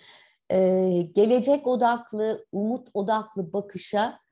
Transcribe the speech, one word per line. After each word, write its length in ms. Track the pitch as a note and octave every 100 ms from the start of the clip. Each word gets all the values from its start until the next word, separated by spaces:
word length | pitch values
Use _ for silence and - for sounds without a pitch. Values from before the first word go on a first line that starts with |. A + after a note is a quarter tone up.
| - - _ _ -
e, 60 | F#3 F#3 F#3 F#3 F3
gelecek 680 | E3+ G3+ A3 B3 A#3 C#4+ B3
odaklı, 800 | B3 A#3+ A#3+ - G#3+ A3 G#3+ -
umut 360 | G3 G#3+ B3+ B3+
odaklı 600 | G#3 G3 A3 G#3+ G3 E3+
bakışa 680 | G3+ G3+ F3+ - G3+ A3+ - _